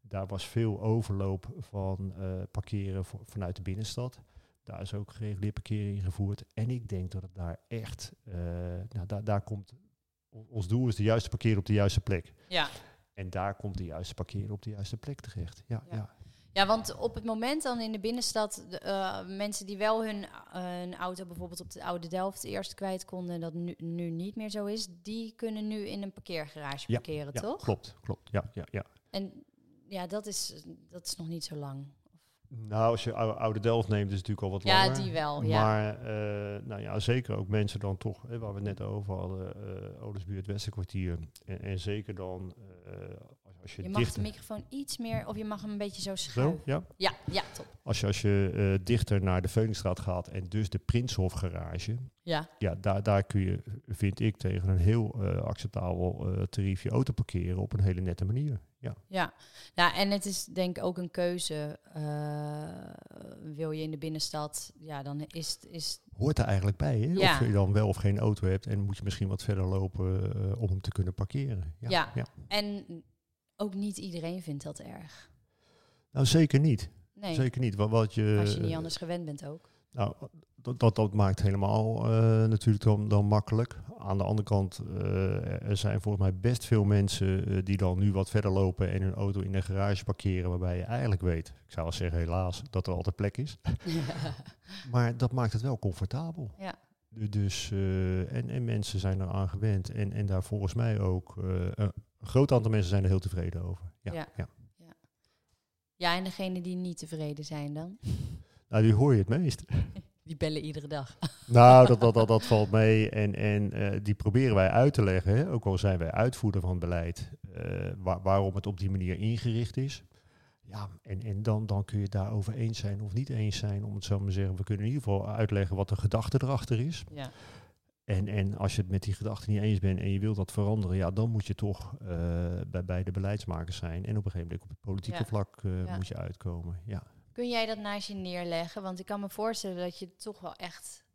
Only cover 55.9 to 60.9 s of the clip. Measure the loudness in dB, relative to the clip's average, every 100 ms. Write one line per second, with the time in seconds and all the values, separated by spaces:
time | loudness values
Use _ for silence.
55.9 | 0 -2 -2 -4 -2 -2 -2 -2 0 0
56.9 | 0 0 -2 -2 -2 -2 -2 -2 2 2
57.9 | 2 -2 -2 -2 -2 -2 -6 -8 _ -10
58.9 | -10 _ -4 -4 _ -20 -20 -12 2 2
59.9 | 4 0 0 -4 -6 -8 -2 -2 -2 -4